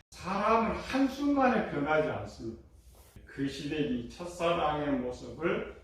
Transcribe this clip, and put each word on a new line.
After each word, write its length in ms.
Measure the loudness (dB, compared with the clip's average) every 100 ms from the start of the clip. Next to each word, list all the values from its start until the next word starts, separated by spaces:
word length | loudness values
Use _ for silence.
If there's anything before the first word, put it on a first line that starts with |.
| _
사람은 640 | -12 -4 0 4 4 4 -2
한순간에 960 | -2 2 2 2 2 4 4 4 0
변하지 380 | -2 2 2 2
않습니다. 520 | -2 -8 -10 -10 -10 -16 -20 -20 -20 -20 -20 -14
그 220 | -6 -4
시대의 540 | -4 -4 0 0 -2
이 80 | -6
첫사랑의 880 | -10 -10 0 2 2 2 2 0 0
모습을 840 | -2 -6 -10 -2 0 0 -4 -12